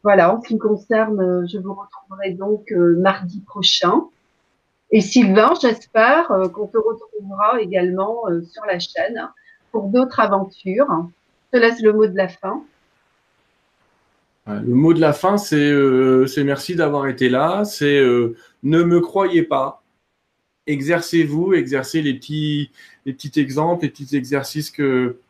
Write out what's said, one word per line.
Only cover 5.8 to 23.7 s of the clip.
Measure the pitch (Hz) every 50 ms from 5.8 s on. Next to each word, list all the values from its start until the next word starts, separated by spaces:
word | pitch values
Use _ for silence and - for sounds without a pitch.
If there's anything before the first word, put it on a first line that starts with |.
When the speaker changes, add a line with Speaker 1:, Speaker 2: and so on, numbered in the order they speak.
| - _ - 226 220 240 277 330 339 -
Speaker 1:
euh, | 208 190 190 180
qu'on | 180 202 208 196
te | - 226
retrouvera | 214 226 220 220 - _ - 214 202 196 196 190 208 214 247 240
également, | 214 175 196 185 180 185 180 185 196 214 233 233 226 196
euh, | 170 170
sur | 170 170 _ - 214
la | 208 185 175
chaîne | 175 - - 170 170 208 240 170 - - _ _ _ _ _ _ _ _
pour | - 220 196 196
d'autres | 208 247 262 254 - -
aventures. | 220 202 196 196 190 190 - - - 190 185 233 277 277 175 165 175 175 _ _ _ _ _ _ _ _
Je | - 247
te |
laisse | 233 226 240 240
le | 220 214
mot | 214 214 214
de | 208 180
la | 190 190 185
fin. | - _ - 220 262 302 - _ _ _ _ _ _ _ _ _ _ _ _ _ _ _ _ _ _ _ _ _ _ _ _ _ _ _ _ _ _ _ _ _ _ _ _ 104
Speaker 2:
Euh, | 104 101
le | 110 120 120
mot | 131 151 165 165
de | 156
la | 165 151
fin, | 143 - - 185 202
c'est, | 202 202 - 156
euh, | 147 147 143 147 143 139 135 131 127 131 131 131 131 131
c'est | 131 - 151 139
merci | 139 139 139 - - 180
d'avoir | 170 160 147 143 143 139 135
été | 127 131 131 123
là. | 127 131 147 165 185 202 208
C'est, | 208 - - 147 143 143 143
euh, | 135 123 120 123 120 117 117 _ _ _ _ _
ne | - 139 160 165 170
me | 170 170 170
croyez | 170 - - 196 196 175 170 165
pas. | 156 - 147 135 131 - - _ _ _ _ _ _ _ _ _ _ _ _ _ _ _ _ _ _
Exercez-vous, | 151 151 139 135 151 170 170 170 - 170 165 156 143 147 160 175 196
exercez | 190 160 135 127 139 135 131 - - 160
les | 156 143 127
petits, | 123 - - 151 156 151 151 147 147 143 - _ _ - - _ _ _
les | 139
petits | 131 _ - 139 - 151
exemples, | 143 131 131 147 156 170